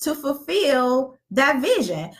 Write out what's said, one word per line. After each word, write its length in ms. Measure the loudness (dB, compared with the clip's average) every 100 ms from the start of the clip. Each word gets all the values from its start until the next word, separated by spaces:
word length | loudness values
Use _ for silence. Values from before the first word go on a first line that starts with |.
to 140 | -6
fulfill 1000 | -4 -4 -4 -2 0 2 2 2 0 -2 -10 _
that 300 | 0 2 2
vision. 480 | 2 0 0 -4 -8